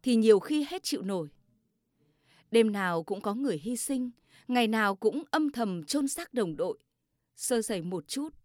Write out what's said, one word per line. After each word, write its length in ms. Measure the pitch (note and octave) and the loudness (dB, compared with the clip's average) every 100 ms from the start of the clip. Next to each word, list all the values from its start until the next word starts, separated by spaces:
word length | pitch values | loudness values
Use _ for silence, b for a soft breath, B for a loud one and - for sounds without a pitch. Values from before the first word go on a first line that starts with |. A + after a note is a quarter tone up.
thì 120 | B3+ | 4
nhiều 240 | A#3 A3 G3+ | 4 8 8
khi 260 | - D4+ C#4 | 6 -2 -2
hết 140 | F#4 | -6
chịu 180 | - - | -6 -6
nổi. 280 | F#3+ F#3+ D3 _ _ _ _ _ _ _ b b b b b | -4 -6 -6 _ _ _ _ _ _ _ b b b b b
Đêm 200 | A3+ A3 | 4 4
nào 320 | G3+ F#3 E3+ | 2 -2 -2
cũng 180 | D#3+ F#3+ | -4 -6
có 120 | G#3+ | -4
người 240 | G#3+ C#4 D#3 | -2 -2 -4
hy 200 | F3+ B3 | -6 -8
sinh, 340 | - C4 B3 - b b - | -4 -4 -4 -10 b b -2
ngày 200 | B3 A3+ | 2 2
nào 280 | A3 G#3 | 2 0
cũng 280 | G3 A3 C#4+ E4+ | 2 0 0 -2
âm 180 | D#4 D4+ | 0 0
thầm 340 | A#3+ A3 F3 | -2 -4 -4
chôn 240 | D3+ C#4+ C4+ | -4 -2 -2
xác 260 | - E4+ | -4 -6
đồng 220 | B3 F#3 | -4 -4
đội. 240 | D3+ F3+ - _ _ _ _ _ | -2 -4 -4 _ _ _ _ _
Sơ 260 | - - A#3+ | -10 -2 -2
sẩy 200 | G#3+ G3+ | -2 -6
một 260 | E3+ F#3 - | -4 -8 -6
chút 280 | C4+ D#4 - | -8 -8 -12